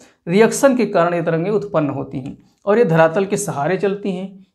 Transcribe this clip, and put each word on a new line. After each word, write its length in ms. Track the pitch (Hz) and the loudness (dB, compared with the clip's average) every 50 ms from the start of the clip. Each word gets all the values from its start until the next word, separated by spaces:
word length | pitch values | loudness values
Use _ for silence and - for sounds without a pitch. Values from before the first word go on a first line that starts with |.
| - _ _ _ _ - | -20 _ _ _ _ -2
रिएक्शन 480 | 170 202 226 220 220 - - 277 254 | 2 4 4 4 4 2 2 2 4
के 100 | 247 226 | 2 0
कारण 280 | - - 175 170 175 175 | 0 2 2 2 2 0
ये 80 | 170 165 | 0 0
तरंगें 280 | 170 165 165 170 196 | 0 -2 -2 -2 -2
उत्पन्न 400 | 220 208 202 - - 160 151 139 | -2 -4 -4 -2 -2 -2 -2 -2
होती 300 | 127 135 139 139 - 143 | -2 -6 -8 -8 -10 -10
हैं। 180 | 127 - - - _ _ _ _ _ | -10 -10 -14 -16 _ _ _ _ _
और 120 | 202 202 226 | 0 2 2
ये 60 | 240 | 2
धरातल 400 | 185 160 160 160 165 - 214 196 | 4 4 4 4 4 4 0 -2
के 120 | 190 208 | -2 -2
सहारे 400 | - - - 135 139 143 160 185 | -4 -4 -6 -6 -4 -2 -2 -2
चलती 360 | 185 202 196 196 196 - 208 185 | -2 -2 -2 -2 -4 -4 -6 -6
हैं, 340 | 180 190 190 - - - _ _ | -6 -8 -12 -14 -18 -20 _ _